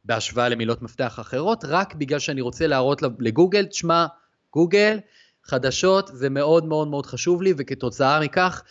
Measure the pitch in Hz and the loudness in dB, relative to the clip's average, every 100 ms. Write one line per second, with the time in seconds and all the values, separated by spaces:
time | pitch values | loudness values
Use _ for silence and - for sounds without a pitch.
0 | 101 113 - 113 120 117 113 117 113 - | -4 -4 -2 0 0 0 -2 -4 -6 -6
1 | 123 - 107 127 180 226 143 165 190 151 | -6 -6 -8 -4 -2 -4 -2 -2 -2 -6
2 | 139 147 151 135 123 - 160 135 127 143 | -4 -4 -4 -6 -6 -2 0 2 2 0
3 | 139 110 120 117 180 202 196 - 165 170 | -2 -2 -2 4 4 4 0 -4 0 2
4 | 165 - _ _ _ 156 170 202 208 220 | 0 -4 _ _ _ 0 2 4 4 0
5 | - _ _ _ - 127 131 - 185 190 | -8 _ _ _ -6 -2 -2 0 2 2
6 | 196 131 135 139 147 165 160 151 151 143 | 0 -4 -4 0 4 4 2 -2 -2 -4
7 | - 123 175 175 190 151 131 135 123 117 | -6 -6 -2 0 2 0 -2 -4 -6 0
8 | 135 151 151 185 180 - - | 2 2 2 2 0 -2 -16